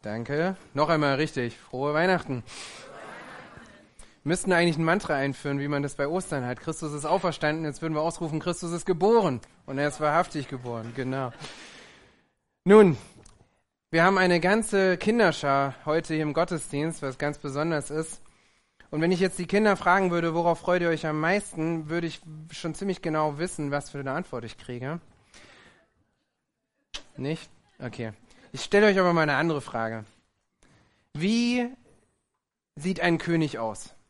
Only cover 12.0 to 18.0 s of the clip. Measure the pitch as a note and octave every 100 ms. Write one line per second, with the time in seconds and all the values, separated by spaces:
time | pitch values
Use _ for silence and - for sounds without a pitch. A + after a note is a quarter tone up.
12 | - _ _ _ _ _ - G#3 G3+ C#3
13 | - - - - _ _ _ _ _ E3
14 | E3+ G3 F#3 F3 F3 G#3+ A3 G3+ F#3+ F3+
15 | F#3+ A#3 G3 D#3 C#3+ C#3 C#3 - - D#3
16 | - D#3 D3+ D3 F3 E3+ - C#3+ D#3 D#3+
17 | C#3 B2+ C#3+ D3 D3 C#3 D#3+ D#3+ - D3+